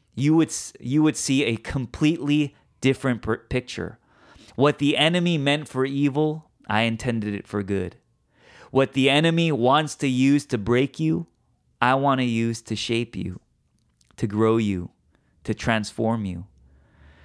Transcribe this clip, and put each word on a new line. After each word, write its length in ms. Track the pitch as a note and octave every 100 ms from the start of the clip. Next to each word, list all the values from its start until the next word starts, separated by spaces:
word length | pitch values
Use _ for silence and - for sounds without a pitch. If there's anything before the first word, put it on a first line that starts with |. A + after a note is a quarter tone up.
| _
you 200 | - C#3+ D#3+
would 120 | D#3+
s-, 240 | - - -
you 220 | B2 C#3+
would 140 | D#3 D3+
see 280 | - C3+
a 120 | A#2 A2+
completely 1000 | - - A#2+ - D3+ E3 C#3+ D3 D3 - _ _
different 420 | C3 C3+ C3 A#2
per-, 160 | - A2
picture. 600 | - B2+ B2 - E2+ - _ _ - - -
What 240 | - C#3 D3
the 180 | C#3+ D3+
enemy 400 | D3+ F3 F3 E3
meant 320 | C#3+ D3 D3+
for 160 | B2+
evil, 640 | C3+ C#3 C#3+ C3+ D#3 D#3 - _ -
I 140 | G#2
intended 520 | A#2 A2+ B2+ A2+ G#2+
it 140 | G2+ -
for 160 | G#2
good. 320 | F#2+ G2 F2+ - _ _ _ _ _ - -
What 220 | B2+ C3+
the 180 | C3+ C3
enemy 400 | C#3+ E3 E3 E3+
wants 460 | C#3 A#2+ C#3+ D#3 -
to 120 | C#3+
use 380 | B2+ C3+ C#3+ C#3+
to 120 | A#2+
break 420 | G2+ A#2+ C#3 -
you, 260 | D#3+ D#3+ E3+ _ _ _ _ -
I 160 | B2 C3+
want 240 | C#3 C3
to 40 |
use 380 | B2+ A2+ A#2 A2+
to 140 | - A2
shape 400 | - A#2 A#2 -
you, 240 | F#2 F2+ _ _ _ _ _ _ _ -
to 120 | A2+
grow 280 | G#2 A2 A2+
you, 360 | G#2+ F#2+ F2 _ _ _ _ _
to 120 | -
transform 720 | A2 - A2+ G#2 - A2+ A#2
you." 220 | G2+ F2+ F#2 _ _ _ _ _ - -